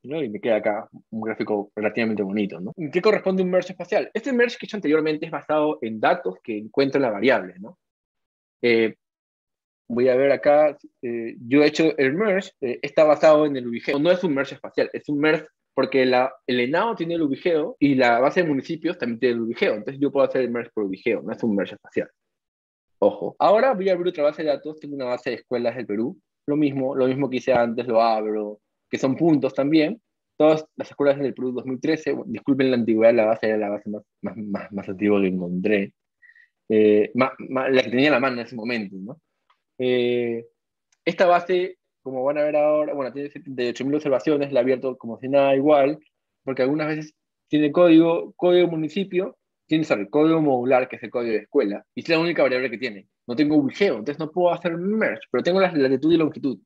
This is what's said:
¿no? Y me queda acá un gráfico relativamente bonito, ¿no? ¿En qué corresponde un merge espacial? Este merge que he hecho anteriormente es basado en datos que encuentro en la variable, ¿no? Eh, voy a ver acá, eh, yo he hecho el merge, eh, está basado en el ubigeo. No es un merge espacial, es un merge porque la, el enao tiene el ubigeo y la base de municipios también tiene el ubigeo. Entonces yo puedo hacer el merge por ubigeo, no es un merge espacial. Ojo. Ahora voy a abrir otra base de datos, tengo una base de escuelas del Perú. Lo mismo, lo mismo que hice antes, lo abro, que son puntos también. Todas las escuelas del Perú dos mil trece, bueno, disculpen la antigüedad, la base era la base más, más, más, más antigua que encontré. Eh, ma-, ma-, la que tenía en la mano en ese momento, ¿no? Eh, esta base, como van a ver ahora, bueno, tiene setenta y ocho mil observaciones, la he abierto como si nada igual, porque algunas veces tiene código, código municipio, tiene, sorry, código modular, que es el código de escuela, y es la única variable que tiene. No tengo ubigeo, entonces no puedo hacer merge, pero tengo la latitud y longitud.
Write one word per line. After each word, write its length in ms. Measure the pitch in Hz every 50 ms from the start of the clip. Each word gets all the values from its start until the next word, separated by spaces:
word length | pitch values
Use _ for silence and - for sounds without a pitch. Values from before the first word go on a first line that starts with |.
| _
¿no? 180 | 123 147 165
Y 80 | 147 110
me 100 | 104 101
queda 160 | 104 120 110
acá 320 | 107 107 113 104 107 - _ - - _ _
un 100 | - 110
gráfico 500 | 107 110 107 - 117 - 107 101 101 - _
relativamente 460 | 107 107 107 - 123 113 110 110 101
bonito, 360 | 104 95 98 110 104 95 - 80
¿no? 140 | 90 113 -
¿En 160 | - 160 143
qué 120 | 139 180
corresponde 400 | 180 214 208 - - 190 190 190
un 80 | 185 180
merge 220 | 180 180 180 -
espacial? 380 | 185 _ - - 214 185 135 - _
Este 180 | 214 - 285
merge 240 | 254 240 240 240 233 -
que 60 | -
he 20 |
hecho 120 | - - 208
anteriormente 480 | 175 147 151 156 156 156 151 151 160
es 40 | 165
basado 480 | 160 143 - - 151 156 151 151 151 -
en 180 | - 113 110 107
datos 360 | 131 147 175 175 - 185 185 -
que 140 | _ - 110
encuentro 420 | 104 107 110 - 135 139 139 127 143
en 40 |
la 80 | 135 120
variable, 440 | 107 98 117 131 123 104 92 92 90 92
¿no? 180 | 98 98 - _ _ _ _ _ _ _ _ _ _ _ _ _ _ _ _ _
Eh, 340 | - 120 117 113 113 107 - _ _ _ _ _ _ _ _ _ _ _ _ _ _ _ _ _ _ _
voy 200 | 117 120 127 131
a 80 | 123
ver 160 | 127 139 139
acá, 440 | 135 127 - 147 147 147 156 147 139 _ - - _ _
eh, 340 | - 123 117 117 113 117 - - 120
yo 160 | 117 131 147
he 40 | 147
hecho 300 | 151 151 - 160 160 - -
el 160 | 139 135 139
merge, 380 | 175 220 214 185 190 196 - _ _
eh, 160 | 143 120 127 -
está 240 | - 143 - - 156
basado 400 | 156 147 143 - 160 156 151 151
en 120 | 147 143
el 120 | 131 123 120
ubigeo. 300 | 117 117 - - 143 143
No 120 | 147 175
es 140 | 185 180 190
un 100 | 175 139
merge 200 | 135 135 - 147
espacial, 340 | - - 196 _ - 123 - -
es 120 | 117 _ -
un 80 | 147 143
merge 260 | 147 156 156 160 160 - _ _ _ _ _
porque 320 | - 131 - - 135 131
la, 260 | 127 123 123 127 - - _ _
el 140 | - 127 123
enao 360 | 120 127 151 175 214 233 226
tiene 180 | - 170 165 170
el 80 | 170
ubigeo 540 | 160 139 135 - - 185 165 156 151 214 - _
y 160 | 143 143 139
la 260 | 131 127 120 117 117
base 220 | 127 147 - 190
de 60 | 175 156
municipios 480 | 143 135 127 - 170 160 - 160 143 -
también 220 | - 120 117 113
tiene 140 | 127 123 120
el 80 | 117
ubigeo. 320 | 113 113 113 - 202 185 110
Entonces 260 | 107 - - 139 139
yo 100 | 143 135
puedo 160 | 135 139 135
hacer 140 | 127 - 135
el 100 | 127 117
merge 200 | 120 120 117 - _
por 100 | 110 104
ubigeo, 360 | 95 95 95 - 120 107 90
no 100 | - 95
es 120 | 113 -
un 120 | - 117 101
merge 200 | 98 90 - 101
espacial. 340 | - _ - _ 113 - - _ _ _ _ _ _ _ _ _ _ _ _ _ _ _ _ _ _
Ojo. 360 | - 104 - - - 101 - _
Ahora 360 | - 165 196 226 247 269 247
voy 160 | 185 190 196
a 20 |
abrir 160 | 185 175 175 180
otra 160 | 170 151 147
base 180 | 147 151 -
de 60 | 160 151
datos, 320 | 139 - - 151 156 156
tengo 160 | - 147 143
una 80 | 139 127
base 240 | 123 123 123 - 131
de 80 | 120
escuelas 400 | - _ _ 127 120 120 117 117
del 100 | 127 113
Perú. 320 | - 101 107 113 139 190 _ _ _ _ _ _
Lo 100 | - 147
mismo, 400 | 151 151 143 135 139 131 131 139
lo 100 | 135 127
mismo 240 | 131 131 139 143 123
que 60 | 127
hice 160 | 123 - -
antes, 340 | 127 120 120 117 113 123 120
lo 160 | 123 113 113
abro, 580 | 117 117 113 110 107 107 107 107 104 104 107 _ _ _ _ _ _ _
que 80 | - 117
son 160 | - 135 131
puntos 400 | 127 160 170 156 139 120 131 -
también. 460 | - 135 143 156 160 151 165 - - _ _ _ _ _ _ _
Todas 300 | _ 151 156 156 156 156 _ _
las 160 | - - -
escuelas 280 | - - 143 143 139 143
del 140 | 143 127
Perú 200 | 107 - 127 127
dos 120 | 123 123 117
mil 160 | 131 131 127
trece, 320 | - 151 160 156 - 143
bueno, 200 | 139 - - -
disculpen 380 | 113 - _ - 139 131 135 131
la 60 | 127
antigüedad, 380 | 120 113 113 113 110 113 113 120
la 120 | 120 107
base 200 | 107 113 110 -
era 120 | 110 107 107
la 100 | 107 104
base 200 | 104 104 - 107
más, 140 | 104 104 _ _ _ _
más, 140 | - 101 -
más, 360 | 117 107 104 101 92 - -
más 160 | 101 98 92 -
antigua 320 | 98 92 104 104 104 101
que 80 | 98 92
encontré. 640 | 92 92 90 87 90 90 95 104 107 98 98 - _ _ _ _ _ _ _ - _ _ _ _ _ _ _ _
Eh, 440 | 110 107 107 104 107 104 107 - -
ma-, 180 | 120 131 135 - -
ma-, 300 | - - 135 131 135 131
la 140 | 135 131
que 80 | - 120
tenía 160 | 113 127 139
en 80 | 151 143
la 60 | 120
mano 200 | 131 135 127 120
en 60 | 113
ese 100 | - 131
momento, 400 | 117 107 120 123 113 104 95 95 95
¿no? 220 | 95 107 143 _ _ _ _ _ _ _ _ _ _ _ _ -
Eh, 680 | 127 127 127 123 120 120 123 123 120 117 117 113 117 - _ _ _ _ _ _ _ _ _ _ _
esta 220 | 165 180 - 196
base, 520 | 175 175 175 175 - 185 180 180 190 - _ _ _ _ _
como 220 | _ 131 131 131 127
van 140 | 139 147 151
a 40 |
ver 140 | 147 151 147
ahora, 380 | 147 147 151 151 151 151 151 147
bueno, 180 | 143 131 120
tiene 180 | 117 143 143 143
setenta 320 | _ 143 - 139 131 123
y 60 | 123 120
ocho 160 | 120 - 127
mil 100 | 135 143
observaciones, 560 | 151 147 147 135 120 - 156 151 143 143 139
la 100 | 139 123
he 20 |
abierto 360 | 120 131 131 123 131 131 127 -
como 220 | - 117 113 107
si 80 | 135 131
nada 260 | 139 139 135 139 139
igual, 440 | 135 135 151 151 139 135 139 151 - _ _ _ _ _ _ _ _
porque 200 | _ 135 131 135
algunas 260 | 127 131 147 156 156 151
veces 260 | 156 156 156 151 _ _ _ _ _ _ _ _
tiene 220 | 151 151 151 147
código, 640 | 147 180 180 175 160 160 170 165 165 170 170 -
código 340 | - - - 180 175 180 175
municipio, 720 | 165 165 160 156 147 - 202 190 190 190 180 190 262 - _ _ _ _ _ _
tiene, 180 | _ 156 160 156
sorry, 240 | - 143 107 98 -
código 320 | - 147 151 160 165 165
modular, 480 | 151 147 131 123 120 127 135 127 127 -
que 80 | -
es 60 | 113 -
el 60 | 104
código 240 | - 123 120 117 110
de 80 | 104
escuela, 420 | - _ - 143 123 101 101 120 _ _ _
y 60 | 123
es 80 | - -
la 100 | 165 160
única 240 | 165 170 160 170
variable 280 | 151 131 127 127 127 127
que 80 | 117 104
tiene. 280 | 127 120 101 98 - _ _ _ _
No 100 | - 120
tengo 180 | 151 151 147 156
ubigeo, 440 | 151 139 127 - - 202 196 139 107
entonces 200 | 107 143 147 147
no 140 | 160 151
puedo 200 | 156 180 175 175
hacer 240 | 170 165 - 175 165
merge, 460 | 170 180 196 214 220 208 135 104 - - _
pero 140 | - 123 123
tengo 160 | 170 180 190
la 100 | 190 180
latitud 420 | 170 147 135 131 135 127 143 160
y 40 | 170
longitud. 420 | 165 160 147 - 127 135 139 117 98 _